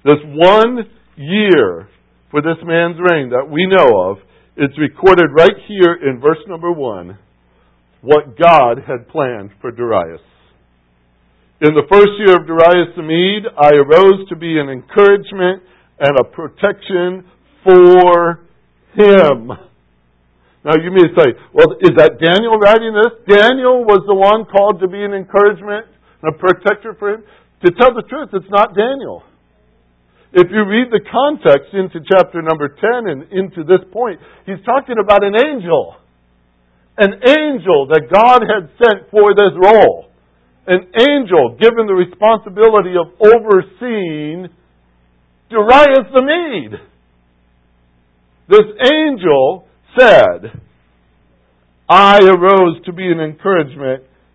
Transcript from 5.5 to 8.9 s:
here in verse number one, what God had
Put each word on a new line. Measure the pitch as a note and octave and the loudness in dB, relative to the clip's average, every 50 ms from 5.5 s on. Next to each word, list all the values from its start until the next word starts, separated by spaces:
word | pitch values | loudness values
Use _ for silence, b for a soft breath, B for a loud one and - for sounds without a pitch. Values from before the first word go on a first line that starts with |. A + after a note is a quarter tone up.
| G#3 - - | 0 -2 -10
here | - G#3+ G3 F3+ E3+ E3+ | -12 -2 0 0 0 0
in | E3+ D#3 C#3 C3 A#2+ | -2 -6 -8 -6 -4
verse | B2+ D3+ D#3+ D#3 - | -2 -2 -2 -4 -6
number | G3+ F3+ E3 E3 F3 F3 | -14 -14 -10 -8 -8 -8
one, | D#3 C#3 B2 G#2 F#2 F2 F2 G2 - _ _ _ _ _ _ _ _ _ _ _ _ _ _ _ _ | -8 -8 -10 -10 -12 -14 -18 -20 -20 _ _ _ _ _ _ _ _ _ _ _ _ _ _ _ _
what | - A#2 D3 D3+ D3 C#3 G#2+ | -2 0 0 0 0 -4 -6
God | G2+ E3+ E3+ E3+ D3+ C3 A#2 A#2+ A2+ - | -2 2 2 4 4 2 0 -2 -6 -8
had | - | -10